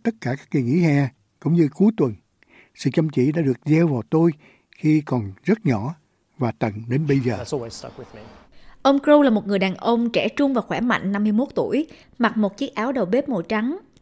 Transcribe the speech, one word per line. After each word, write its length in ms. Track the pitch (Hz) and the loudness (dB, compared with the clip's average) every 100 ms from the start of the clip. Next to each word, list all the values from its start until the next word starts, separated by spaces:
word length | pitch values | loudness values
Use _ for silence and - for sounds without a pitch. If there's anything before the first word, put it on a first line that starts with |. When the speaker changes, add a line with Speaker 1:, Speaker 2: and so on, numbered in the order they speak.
Speaker 1:
tất 120 | 233 220 | -6 -4
cả 140 | 120 135 | -6 -6
các 160 | - | -4
kỳ 100 | 151 | -2
nghỉ 180 | 120 160 | 0 2
hè, 280 | 170 143 135 _ _ _ | 2 2 0 _ _ _
cũng 140 | 147 | -2
như 160 | 170 151 | 2 2
cuối 180 | - 202 220 | 2 2 2
tuần. 160 | 135 101 _ _ _ _ _ - | -2 -4 _ _ _ _ _ -6
Sự 140 | 139 | -4
chăm 160 | 127 156 | 0 0
chỉ 220 | 139 127 | 2 0
đã 100 | 156 | 0
được 160 | 143 123 - | 0 -2 0
gieo 220 | 156 170 | 2 2
vào 140 | 127 - | 0 0
tôi 220 | 160 170 - _ _ _ _ | 2 2 0 _ _ _ _
khi 240 | 151 156 | 2 2
còn 300 | 147 127 101 98 | 2 -4 -4 -8
rất 220 | - 220 156 | -2 -2 0
nhỏ 300 | 110 117 170 _ _ _ - | -2 -4 -12 _ _ _ -6
và 140 | 123 - | -4 -2
tận 140 | 113 104 117 | -6 -6 -4
đến 200 | 127 156 | -4 0
bây 120 | 139 | 0
giờ. 180 | 123 107 | 0 -4
Speaker 2:
That's 220 | 120 147 | -6 -8
always 100 | 113 | -8
stuck 300 | - 123 - | -14 -18 -18
with 160 | - 110 | -20 -20
me. 60 | 110 - _ - - - | -20 -20 _ -20 -20 -2
Speaker 3:
Ông 160 | 269 277 | 2 2
Crow 220 | 285 294 | 6 6
là 80 | 277 | 6
một 180 | 214 190 | 2 0
người 120 | 202 | -2
đàn 160 | 190 180 | -2 -2
ông 340 | - 233 233 | -2 0 0
trẻ 200 | 233 226 | -2 -2
trung 240 | - 285 | 0 0
và 80 | 254 | 0
khỏe 200 | - 151 | -2 -4
mạnh, 300 | 240 220 190 | -2 -2 -2
năm 120 | 202 | -2
mươi 80 | 214 | 0
mốt 160 | 214 277 - | 0 -2 -2
tuổi, 320 | 135 247 320 - _ - | -2 -2 -4 -10 _ -2
mặc 200 | 226 220 | -2 0
một 200 | 208 202 | -2 -2
chiếc 180 | 277 - | -8 -6
áo 160 | 233 | -4
đầu 140 | 262 180 | -2 -2
bếp 240 | 233 285 | -2 -2
màu 120 | 208 | -4
trắng, 380 | 170 220 233 359 - _ | -4 -4 -4 -6 -12 _